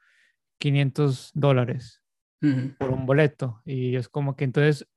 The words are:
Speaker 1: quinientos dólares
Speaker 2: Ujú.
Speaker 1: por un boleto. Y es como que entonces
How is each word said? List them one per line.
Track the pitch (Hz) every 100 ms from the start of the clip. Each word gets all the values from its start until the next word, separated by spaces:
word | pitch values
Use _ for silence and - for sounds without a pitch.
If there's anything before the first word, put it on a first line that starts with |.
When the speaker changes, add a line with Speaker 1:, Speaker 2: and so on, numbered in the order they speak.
| _ _ _ _ _ _
Speaker 1:
quinientos | 147 139 139 135 147 131 -
dólares | - 143 131 120 123 - _ _ _ _ _
Speaker 2:
Ujú. | 151 131 131 -
Speaker 1:
por | 135
un | 131 127
boleto. | 139 151 - 135 110 -
Y | 135 127 127
es | 117
como | 151 139 131
que | 139
entonces | 120 147 143 -